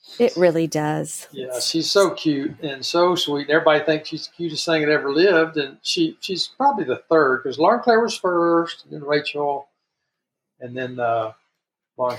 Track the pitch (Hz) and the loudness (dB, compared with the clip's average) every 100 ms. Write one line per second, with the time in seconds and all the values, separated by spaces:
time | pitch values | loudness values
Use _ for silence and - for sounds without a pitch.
0 | - - 233 170 180 160 165 151 151 156 | -12 -2 0 4 2 2 0 -2 -2 -4
1 | 156 - - 135 127 123 - 165 151 202 | -6 -10 -14 -14 -8 -6 -4 -2 0 4
2 | 190 - 160 143 139 - 151 135 127 170 | 4 2 -2 -2 -4 -8 -10 -8 -4 2
3 | 180 170 - 143 143 156 156 151 151 156 | 2 2 -2 -2 2 2 4 4 2 -2
4 | - 151 - - 170 151 - 160 151 151 | -2 -12 -12 -8 -8 -6 -2 0 2 0
5 | 139 143 190 170 160 156 139 - - - | 0 2 4 4 2 -2 -6 -8 -6 -2
6 | 160 - - 180 - - 277 254 127 120 | -2 -4 -8 -8 -8 -2 0 0 -2 -4
7 | - 160 139 127 139 127 165 233 240 226 | 2 4 4 2 -4 0 2 2 4 2
8 | 233 - 185 175 170 170 165 - - 151 | 2 -2 -2 0 2 2 0 -6 -16 -10
9 | 143 147 147 143 147 139 - _ _ _ | -2 -2 -2 -4 -4 -4 -8 _ _ _
10 | _ _ _ _ _ _ 127 123 127 127 | _ _ _ _ _ _ -14 -8 -8 -4
11 | 120 113 110 - _ _ _ _ _ - | -2 -2 -4 -10 _ _ _ _ _ -6
12 | 123 | -6